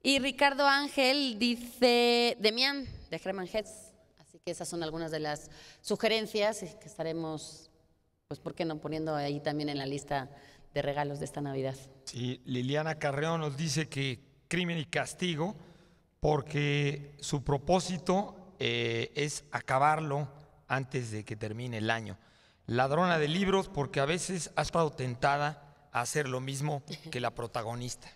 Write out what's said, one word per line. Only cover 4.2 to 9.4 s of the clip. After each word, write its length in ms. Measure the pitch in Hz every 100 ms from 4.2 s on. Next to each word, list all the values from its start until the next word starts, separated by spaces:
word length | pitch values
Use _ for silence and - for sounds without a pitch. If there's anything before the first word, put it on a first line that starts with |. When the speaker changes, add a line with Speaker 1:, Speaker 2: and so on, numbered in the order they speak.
| - 165 -
Speaker 1:
que 60 |
esas 160 | 165 165
son 160 | 170
algunas 260 | 160 160 165
de 100 | 156
las 300 | 151 147 - - - -
sugerencias 800 | - 208 220 220 214 220 208 208 170 -
que 80 | 151
estaremos, 840 | - 165 160 160 156 - - - _ _ _ _ _ _
pues, 120 | 143
¿por 140 | -
qué 120 | - 165
no?, 120 | 156
poniendo 360 | 151 156 156 147
ahí 240 | 143
también 280 | 143